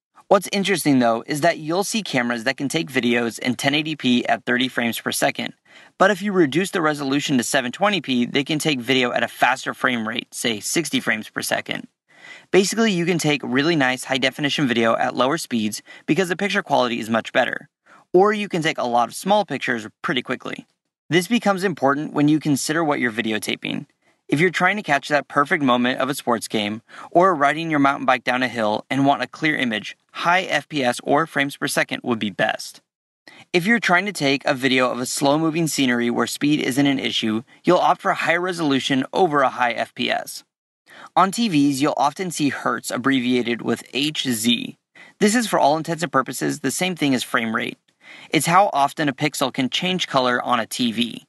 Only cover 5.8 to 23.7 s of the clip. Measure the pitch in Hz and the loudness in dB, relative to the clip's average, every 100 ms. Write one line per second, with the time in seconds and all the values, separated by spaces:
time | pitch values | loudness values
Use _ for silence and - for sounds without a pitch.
5.8 | - - 190 190 208 185 151 147 196 196 | -8 2 2 2 0 2 2 2 -2 0
6.8 | 156 147 139 143 - 131 110 139 123 - | -2 -2 -2 -2 0 0 2 0 -2 0
7.8 | 202 196 135 123 120 139 139 156 156 135 | 0 0 0 0 0 0 -2 -2 0 0
8.8 | 117 131 120 117 113 - 127 131 139 120 | 0 0 2 0 -4 0 0 2 -4 -4
9.8 | 131 120 110 117 - - 120 104 - 170 | -2 -2 -4 -6 -8 -6 -4 -4 -4 -2
10.8 | 156 131 113 110 - 117 - 104 - - | -2 -2 -2 -4 -6 -8 -4 -4 -6 -10
11.8 | - _ _ _ - - - 180 196 202 | -12 _ _ _ -20 -20 0 2 2 2
12.8 | 226 175 170 170 151 143 123 127 160 165 | 2 2 0 0 0 -2 -2 0 2 2
13.8 | 127 127 - 131 127 - 143 - 135 117 | 0 -2 -4 -2 0 0 -2 0 0 2
14.8 | 113 113 131 - 127 160 - 117 107 - | 2 2 0 0 0 -2 -2 -2 -2 -4
15.8 | - - - 156 180 175 196 196 - 135 | -12 -8 -2 0 0 -2 -4 -4 0 0
16.8 | 123 117 110 113 - 131 120 - - _ | 0 -2 -2 -4 -2 0 0 -4 -10 _
17.8 | _ - _ 175 208 214 202 175 156 139 | _ -20 _ 4 4 2 -2 -2 -2 -2
18.8 | 120 120 117 - 190 208 190 131 - 120 | 0 0 0 -2 0 0 0 -4 -4 -4
19.8 | 107 - - 135 117 127 - - - _ | -6 -8 -6 -4 -4 -8 -8 -12 -14 _
20.8 | _ _ - 160 175 233 202 190 196 143 | _ _ -2 0 2 0 2 0 0 0
21.8 | 135 143 156 147 147 151 147 135 - 160 | 0 0 -2 2 4 4 2 0 0 -2
22.8 | 156 135 123 107 110 107 - - - | 0 0 -2 -2 -2 -4 -4 -6 -6